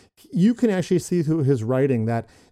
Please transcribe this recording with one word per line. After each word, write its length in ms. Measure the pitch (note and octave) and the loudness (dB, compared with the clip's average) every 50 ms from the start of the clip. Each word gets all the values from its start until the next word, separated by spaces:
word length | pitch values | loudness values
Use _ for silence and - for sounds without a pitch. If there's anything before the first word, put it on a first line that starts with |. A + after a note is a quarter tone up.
| _ _ _ _ _ _ - | _ _ _ _ _ _ -2
You 220 | F3 F3+ A3+ A#3+ | 2 2 2 2
can 160 | - B3+ A3+ | 2 0 0
actually 280 | F#3+ F3+ E3+ - F#3 E3 | 0 0 -2 0 -2 -2
see 220 | - - F#3 F3 D3+ | -2 -2 -2 -2 0
through 220 | D3+ D#3 E3 C#3 | 0 -2 0 2
his 180 | C3 C#3 A#2 A2 | 0 0 0 0
writing 440 | A2+ B2+ B2+ C#3 C#3 B2+ A2+ A2 | -2 0 0 0 0 0 0 0
that 220 | A2+ A#2 A2+ A2 _ _ _ _ _ | -2 -2 -4 -6 _ _ _ _ _